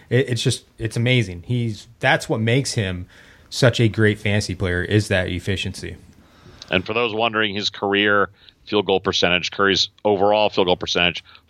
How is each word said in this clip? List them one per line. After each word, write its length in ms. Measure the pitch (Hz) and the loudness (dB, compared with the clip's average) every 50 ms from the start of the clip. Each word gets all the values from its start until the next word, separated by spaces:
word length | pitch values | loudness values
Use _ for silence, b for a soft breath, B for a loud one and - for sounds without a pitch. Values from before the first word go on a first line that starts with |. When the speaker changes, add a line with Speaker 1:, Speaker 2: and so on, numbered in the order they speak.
| B B | B B
Speaker 1:
it, 180 | 117 123 127 - | 0 2 2 0
it's 140 | 120 113 | -2 -2
just, 220 | - 131 - - - _ _ - | 0 -2 -2 -2 -8 _ _ -8
it's 180 | 113 110 - | -8 -6 -4
amazing. 460 | 120 117 123 127 123 107 95 87 87 85 | -2 0 2 2 2 0 -2 -6 -10 -6
He's, 420 | - 123 120 117 113 104 - - - - _ | -4 -4 -2 -2 -4 -6 -8 -14 -20 -12 _
that's 300 | - 131 160 156 - - | 0 2 2 2 0 -2
what 120 | 147 113 | -2 0
makes 340 | 110 113 120 139 131 - - | 2 2 2 2 0 -2 -2
him 320 | 120 98 92 92 90 90 B B B B B B B B B | -2 -2 -2 -4 -6 -10 B B B B B B B B B
such 300 | - - 135 127 - - | -2 2 2 2 4 4
a 80 | 117 110 | 2 2
great 300 | - 110 107 104 104 - | 4 4 2 2 2 0
fantasy 360 | - 104 101 107 - - 90 | -2 0 0 0 0 -2 -6
player, 280 | - 104 90 90 90 | -4 -4 -2 -2 -2
is 260 | 90 - 101 107 104 - | -2 2 2 0 2 2
that 200 | 101 92 90 90 | 0 0 0 -2
efficiency. 680 | 92 85 - 104 95 92 - 98 - - 90 85 87 - - - - B B B B B B B B B B - | -6 -6 -4 -4 -4 -4 -6 -8 -8 -10 -12 -12 -14 -16 -20 -20 -20 B B B B B B B B B B -2
Speaker 2:
And 140 | - 92 87 | -2 -2 -2
for 80 | - | -2
those 220 | 110 117 123 113 104 | -2 -2 -2 -2 0
wondering, 400 | 110 117 117 107 110 110 104 95 | -2 -2 0 0 0 0 0 -2
his 160 | 104 98 - | -4 -4 -6
career 600 | - - 107 101 101 101 104 104 104 101 95 - b b b b b b _ | -4 -4 -2 0 2 2 2 2 2 2 0 0 b b b b b b _
field 200 | - 104 104 95 | -2 -2 0 2
goal 140 | 92 95 92 | 2 0 0
percentage, 500 | - 98 90 - 92 87 87 87 80 - | 0 -2 0 2 2 2 2 0 -2 -4
Curry's 360 | - - 101 98 95 - - - _ _ - | -2 0 2 2 2 2 0 -4 _ _ 0
overall 460 | 104 104 90 98 104 104 107 107 98 | 0 2 2 4 4 4 4 2 2
field 160 | - 107 95 | 0 0 2
goal 100 | 90 90 | 2 0
percentage, 460 | - - - - 92 87 87 80 - B B B B B | 0 -2 -4 0 0 0 0 0 -4 B B B B B